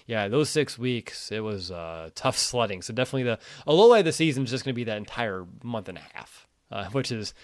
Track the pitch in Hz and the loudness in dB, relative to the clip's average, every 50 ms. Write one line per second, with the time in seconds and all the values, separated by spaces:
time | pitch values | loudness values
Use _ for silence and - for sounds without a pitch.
0 | _ - 117 107 101 101 113 147 151 - - 156 139 139 - 117 120 127 123 117 | _ -4 -2 -2 0 0 2 2 2 2 2 0 0 0 -2 -4 -2 -2 -2 -2
1 | - - - - - - 104 110 107 107 104 98 90 87 90 85 82 82 82 82 | -4 -8 -12 -14 -10 -8 -6 -4 -4 -4 -4 -6 -8 -8 -10 -10 -10 -10 -10 -10
2 | 80 82 - - - 131 - - - - - 123 117 101 98 90 - - 113 123 | -12 -14 -10 -4 -2 -2 0 0 -2 -2 0 0 0 -2 -2 -6 -10 -6 -4 -2
3 | 127 - - 135 127 120 113 - - - - - - - 151 175 220 233 240 220 | -2 0 0 0 0 0 -2 -2 -6 -12 -20 -6 0 4 8 10 10 10 10 10
4 | 175 160 147 - 165 160 139 135 135 110 127 127 - 135 123 120 120 113 107 107 | 8 4 2 2 2 2 2 0 0 -2 -2 -4 -4 -4 -4 -4 -4 -4 -4 -6
5 | 104 - - 120 120 107 95 92 90 87 98 110 - 120 120 110 95 - 90 80 | -6 -8 -6 -4 -4 -4 -4 -6 -8 -10 -14 -14 -10 -8 -8 -6 -8 -8 -12 -14
6 | - - - - - - - - - _ _ _ _ _ - 101 98 92 113 135 | -16 -18 -18 -18 -18 -18 -20 -20 -20 _ _ _ _ _ -10 -8 -8 -4 -4 -4
7 | 127 - 123 110 104 - - - | -2 -2 -4 -6 -6 -8 -12 -14